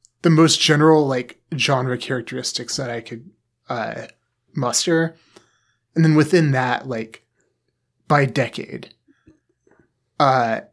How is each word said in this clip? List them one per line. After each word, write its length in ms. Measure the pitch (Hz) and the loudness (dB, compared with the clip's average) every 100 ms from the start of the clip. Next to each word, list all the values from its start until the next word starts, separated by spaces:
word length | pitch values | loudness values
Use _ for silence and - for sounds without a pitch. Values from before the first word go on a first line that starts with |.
| _ _ | _ _
the 60 | 175 | 2
most 300 | 160 160 - | 6 4 4
general, 460 | - 147 156 156 139 | 2 4 6 4 2
like, 360 | 131 131 - _ 147 | -2 -6 -16 _ -4
genre 420 | 135 131 127 123 | 0 0 -2 -6
characteristics 800 | - 131 113 127 123 - 120 - | -6 -6 -6 -10 -8 -8 -8 -8
that 120 | 127 | -8
I 120 | 117 | -10
could, 280 | 113 117 165 _ _ _ - | -12 -16 -18 _ _ _ -10
uh, 380 | 120 110 113 120 _ _ _ _ 151 | -8 -8 -10 -14 _ _ _ _ -6
muster. 600 | 123 117 - 165 165 - _ _ _ _ _ _ _ 165 | -4 -2 0 0 0 -6 _ _ _ _ _ _ _ 2
And 80 | |
then 120 | 160 156 | 4 4
within 360 | 151 180 151 | 4 2 2
that, 360 | 131 123 123 135 | 0 -2 -4 -6
like, 360 | 113 110 - _ _ _ _ _ _ _ _ - | -8 -10 -16 _ _ _ _ _ _ _ _ 0
by 180 | 147 135 | 2 2
decade. 720 | 135 123 - - - - _ _ _ _ _ _ _ _ _ _ _ _ - | -2 -4 -8 -14 -14 -16 _ _ _ _ _ _ _ _ _ _ _ _ 0
Uh, 420 | 139 131 117 113 - | 2 2 0 -4 -6